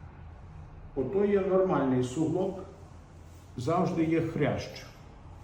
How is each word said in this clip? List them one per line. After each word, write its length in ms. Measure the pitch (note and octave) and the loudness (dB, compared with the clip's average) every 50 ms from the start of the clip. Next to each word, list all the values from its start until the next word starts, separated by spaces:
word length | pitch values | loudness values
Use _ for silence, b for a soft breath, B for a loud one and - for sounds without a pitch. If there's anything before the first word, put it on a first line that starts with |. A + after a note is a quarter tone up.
| - - - - - - - - - - - - - - - - - - - | -16 -16 -16 -16 -16 -16 -16 -16 -16 -16 -16 -16 -16 -16 -16 -16 -16 -6 -4
Ото 280 | C#3 B2+ - F#3+ G3+ G#3 | -4 -2 0 2 2 4
є 160 | G#3 G3+ F#3+ | 4 4 4
нормальний 640 | F3+ F3+ F#3 F#3+ F#3 F#3 D#3 C#3 C3+ C3 B2+ B2+ B2 | 4 4 4 6 6 4 4 4 4 4 4 2 2
суглоб, 560 | - - D#3+ D3+ - E3 F3+ G3 G3 - - - - - - - - - - - - - - - - - - - - - | 0 0 0 0 2 2 0 0 -2 -2 -6 -10 -12 -14 -18 -18 -18 -18 -20 -20 -20 -20 -20 -20 -20 -20 -20 -20 -12 -10
завжди 480 | A#2+ A#2+ D#3+ E3+ F#3 E3+ - - E3+ D#3+ | -4 -2 2 2 2 2 2 2 2 2
є 160 | D#3+ E3 D#3 | 4 4 2
хрящ. 680 | - - - D3+ C#3 A#2 G2 F2+ - - - - - - - - - - - - - - - - | 2 0 0 2 2 2 2 0 -4 -6 -10 -12 -14 -16 -18 -18 -20 -20 -20 -18 -18 -18 -18 -16